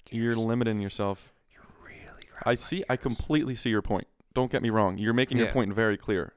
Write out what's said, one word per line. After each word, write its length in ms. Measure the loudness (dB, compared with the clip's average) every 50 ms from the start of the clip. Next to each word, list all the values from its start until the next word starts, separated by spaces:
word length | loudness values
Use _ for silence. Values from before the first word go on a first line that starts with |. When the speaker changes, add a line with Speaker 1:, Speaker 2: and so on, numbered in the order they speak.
| _
Speaker 1:
gears. 180 | -8 -4 0
Speaker 2:
You're 140 | 0 2 2
limiting 440 | 2 2 2 2 2 2 2 0 0
yourself. 520 | -2 -4 -4 -2 -2 -2 -2 -4 -10 -20 _ _ _ _
Speaker 1:
You're 140 | _ -20 -20 -20 -20 -20
really 440 | -20 -20 -20 -20 -20 -20 -20 -20 -20 -20
grinding 140 | -16 -4 0
Speaker 2:
I 60 | 0
Speaker 1:
my 40 | 0
Speaker 2:
see, 300 | 0 -2 -4 -6 -6 -4 -2
I 60 | -4
Speaker 1:
gears. 60 | -2
Speaker 2:
completely 520 | -2 -4 -4 -4 -2 0 0 0 0 0 -4
see 140 | -4 -2 0
your 120 | 0 0
point. 240 | 0 0 -2 -4 -4 -8 _ _ _ _ -2
Don't 180 | -2 0 0
get 100 | 0 0
me 60 | 0 2
wrong. 300 | 2 4 4 2 2 0
You're 160 | 0 2 2
making 240 | 2 2 2 2 0
your 80 | 0
Speaker 1:
Yeah. 60 | 2 2
Speaker 2:
point 180 | 0 0 0
very 240 | 0 2 2 2 2
clear. 380 | 0 -2 -2 -2 -2 -2 -4 -10